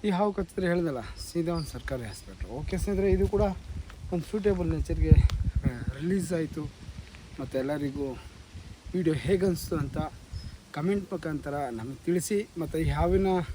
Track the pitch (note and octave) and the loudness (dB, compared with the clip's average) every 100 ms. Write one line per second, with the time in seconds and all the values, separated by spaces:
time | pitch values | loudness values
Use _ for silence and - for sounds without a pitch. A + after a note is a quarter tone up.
0 | G#3+ F3+ G#3 G3 F3+ - F#3 F3 E3+ B2+ | 2 2 2 0 -4 -2 2 2 0 -4
1 | A2 - - F3 E3 E3 D3 B2 - C3 | -8 -12 -6 -2 0 -2 -4 -8 -6 -6
2 | A2+ - - F#2+ - B2 D3+ F#3+ - G3 | -6 -12 -16 -10 -8 -6 -4 -2 0 2
3 | G3 F#3 G3 G3+ G#3 F3+ - - - - | 4 4 4 4 2 0 -8 -10 -10 -12
4 | - F3+ - G#3+ G3+ F#3 E3+ D#3+ - D#3+ | -4 -4 -2 0 2 2 0 0 0 0
5 | D#3+ D3+ - - - - B2+ B2 B2 C3 | 10 10 10 4 0 2 0 -2 -6 -2
6 | E3 G3 F3 E3+ D3+ - D3 - - - | 0 0 0 0 0 -4 -8 -10 -16 -14
7 | - - - - C3 C3 C3 D3 C#3+ C#3+ | -16 -18 -16 -10 -4 -2 -2 -2 -2 -4
8 | C#3 A#2 - - - - - - - F3+ | -6 -6 -14 -20 -18 -16 -16 -16 -6 0
9 | D#3+ D3+ C3 F#3+ F#3+ E3+ - D#3+ C#3 D3+ | 2 2 2 2 4 0 -2 -2 -2 -2
10 | D3+ - - - - - - C#3+ E3+ G3+ | -6 -8 -12 -12 -12 -16 -12 -4 0 0
11 | F#3 F3+ D#3+ D3+ D3 C#3+ C#3 A2+ A#2 C3+ | -2 -6 -4 -4 -4 -4 -4 -6 -8 -6
12 | - F3 - G3+ G#3+ E3+ D#3+ D#3+ D#3+ D3 | 0 0 2 -2 -2 -6 -4 0 0 2
13 | E3+ F#3 F#3+ F#3 F3 | 4 4 4 2 0